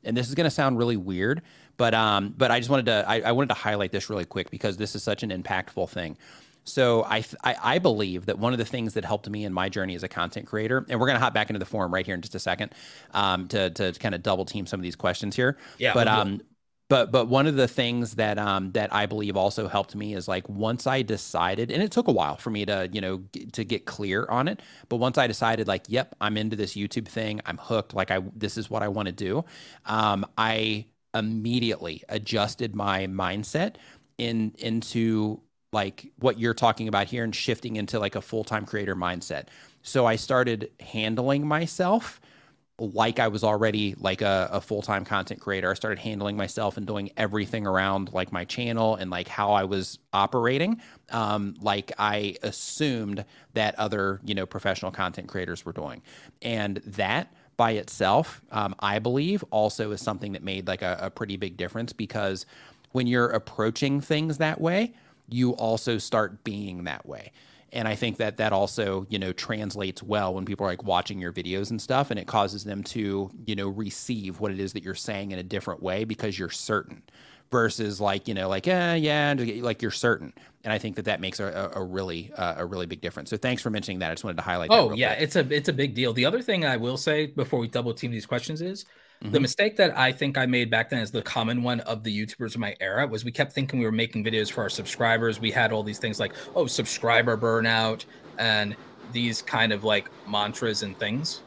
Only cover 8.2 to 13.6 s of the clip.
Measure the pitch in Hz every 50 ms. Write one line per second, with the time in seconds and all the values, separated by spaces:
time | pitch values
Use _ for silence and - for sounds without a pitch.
8.2 | 92 - 101 - 107 120 127 117 113 107 - 123 117 110 98 110 98 - 110 101
9.2 | - 101 104 104 107 101 92 90 92 98 95 104 95 95 90 87 90 92 - 87
10.2 | 87 82 - - - - - 107 110 113 127 131 - - 127 113 123 135 131 117
11.2 | 127 120 - 107 107 - 107 101 92 - - 107 95 87 90 95 92 92 95 90
12.2 | - - - 92 - 92 90 87 107 - - - - - - - - - - 95
13.2 | 101 98 92 90 92 87 - 107